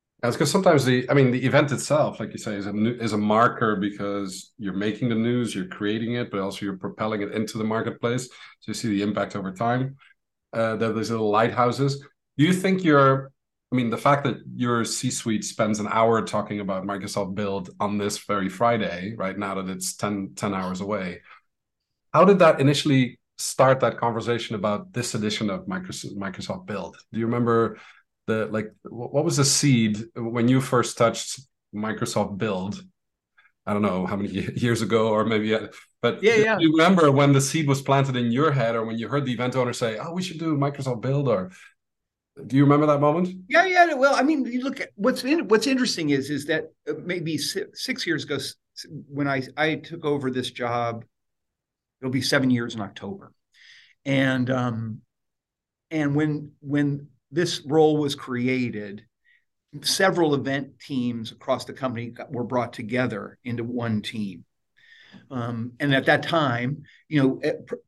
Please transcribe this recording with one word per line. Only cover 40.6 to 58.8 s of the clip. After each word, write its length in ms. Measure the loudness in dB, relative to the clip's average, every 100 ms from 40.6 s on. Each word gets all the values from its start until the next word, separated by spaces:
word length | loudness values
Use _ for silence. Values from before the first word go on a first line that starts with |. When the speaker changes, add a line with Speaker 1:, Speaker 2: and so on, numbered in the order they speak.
| 0 -2 -6 -4
Speaker 1:
Build," 260 | -2 0 0
or 240 | 0 -2 -12 -20 _ _ _ _ _ _ -18 -2
do 80 | 4
you 80 |
remember 220 | 6 6 4
that 140 | 4
moment? 300 | 4 2 -2 -6 0
Speaker 2:
Yeah, 180 | 2 4
yeah. 280 | 6 4
Well, 220 | 4 2 4
I 60 |
mean, 240 | 2 0 -2
you 160 | -4
look 180 | -4 -6
at 100 | -10 -2
what's 280 | 0 0
in-, 240 | 0 0 2
what's 200 | 2 2
interesting 420 | 2 0 0 0
is, 180 | 0 0
is 160 | -4 -2
that, 260 | -4 -4 _ -10
uh, 60 | -8
maybe 340 | -6 -6 -4 -4
si-, 260 | -4 -6 -8
six 340 | -8 -8 -6 -4
years 160 | -4
ago, 120 | -4 -6
s-, 200 | -8 -12 _ -20
s-, 100 | -16 -16 -10
when 200 | -4 -2
I, 160 | -2 -4 -2
I 180 | -2 -2
took 300 | -8 -6 -2
over 240 | -2 -2
this 200 | -4 -6
job, 540 | -6 -4 -2 -2 -6 -12 _ _ _ _ _ _ _ _ _
It'll 100 | -4
be 100 | -2
seven 280 | 0 2 2
years 260 | 2 0 -6
in 60 |
October. 500 | -8 -10 -10 -10 -14 _ _ _ -20 -20 _ _ -2
And, 440 | 2 2 2 0
um, 520 | 0 -2 -4 -6 -10 _ _ _ _ _ _ _ _ -8
and 240 | -2 0 0
when, 360 | 0 -2 -8 _
when 480 | -4 0 0 -2 -8 _ _
this 300 | -2 -2 -4 0
role 320 | 4 4 4
was 180 | 0 -4
created, 880 | -6 -2 0 0 -2 -6